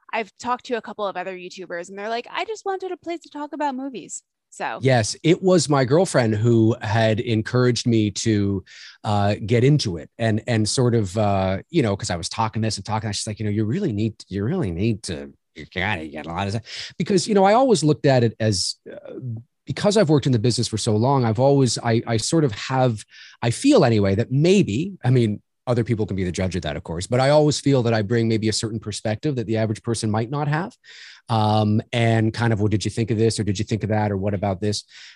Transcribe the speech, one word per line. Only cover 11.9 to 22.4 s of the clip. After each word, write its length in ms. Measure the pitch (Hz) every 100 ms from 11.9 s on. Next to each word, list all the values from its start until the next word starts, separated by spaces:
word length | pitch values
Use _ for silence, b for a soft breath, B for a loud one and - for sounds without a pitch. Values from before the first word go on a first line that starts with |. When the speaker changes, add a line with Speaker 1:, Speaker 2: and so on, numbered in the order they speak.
| 98
Speaker 2:
'cause 140 | -
I 60 | 87
was 140 | 85
talking 340 | - 110 107
this 140 | 110 101
and 80 | 101
talking 220 | 107 110
that, 80 | 101
she's 120 | 110
like, 100 | 104
"You 80 | 104
know, 60 |
you 140 | 104 107
really 260 | 180 175
need, 240 | 101 110 - -
you 160 | 98
really 280 | 110 185 101
need 320 | 82 117 107
to, 280 | - 73 71 - _
you 140 | 78 71 90
gotta 320 | 101 90 78
get 180 | - 80
a 40 |
lot 180 | 87 98
of 60 |
stuff." 400 | 110 - - - -
Because, 300 | 170 190 -
you 80 | 202
know, 80 |
I 100 | 190
always 300 | 233 269 170
looked 240 | 151 - 143
at 160 | 131
it 120 | 117 -
as, 360 | 110 95 - - -
uh, 280 | - - - 127 113 - _ -
because 320 | - 208 214
I've 120 | 151
worked 160 | 147 139
in 60 |
the 80 | 117
business 280 | 123 117 110
for 120 | 110
so 160 | 117 107
long, 280 | 127 135
I've 140 | 117 110
always, 400 | 139 143 123 -
I, 240 | 117 117 117
I 100 | 113
sort 260 | - 165